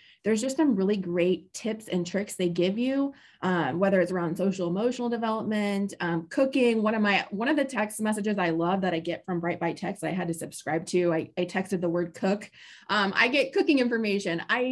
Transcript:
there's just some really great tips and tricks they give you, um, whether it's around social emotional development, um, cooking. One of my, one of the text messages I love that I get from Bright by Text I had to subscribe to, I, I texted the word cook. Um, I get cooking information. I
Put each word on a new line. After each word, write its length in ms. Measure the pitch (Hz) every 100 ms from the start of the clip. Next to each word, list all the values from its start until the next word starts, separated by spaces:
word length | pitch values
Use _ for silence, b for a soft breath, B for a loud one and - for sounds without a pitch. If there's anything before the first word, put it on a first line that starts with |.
| b b
there's 180 | 202 220
just 160 | 262 269
some 180 | 302 196
really 220 | 190 208
great 540 | 175 175 175 175 -
tips 360 | - 220 220 -
and 180 | 180 170
tricks 300 | 202 202 -
they 140 | 180
give 280 | 170 175 214
you, 360 | 254 269 277 B B B
um, 380 | 185 180 139 165
whether 220 | 196 185
it's 100 | 175
around 260 | 185 170 170
social 300 | 196 190 170
emotional 420 | 185 240 247 240
development, 840 | 233 226 220 214 214 202 196 202 -
um, 280 | 175 165 165
cooking. 540 | - 269 269 240 220
One 100 | 214
of 80 | 220
my, 240 | 208 190 -
one 160 | 202 247
of 80 | 294
the 100 | 269
text 360 | 247 214 -
messages 360 | 214 214 208 202
I 120 | 175
love 300 | 165 170 196
that 120 | 185
I 60 | 165
get 260 | 170 - -
from 140 | 175
Bright 200 | 170 170
by 140 | 170
Text 300 | - 185 190
I 80 | 156
had 160 | 180 170
to 60 | 165
subscribe 500 | - - - 160 -
to, 240 | 180 175
I, 200 | 160 - -
I 100 | 180
texted 360 | 196 190 180
the 80 | 175
word 240 | 170 175
cook. 380 | - 196 208 - B B B B
Um, 240 | 208 196 -
I 140 | 247
get 220 | 277 269
cooking 260 | 392 330 277
information. 640 | 240 233 214 202 190 165 -
I 120 | 233 254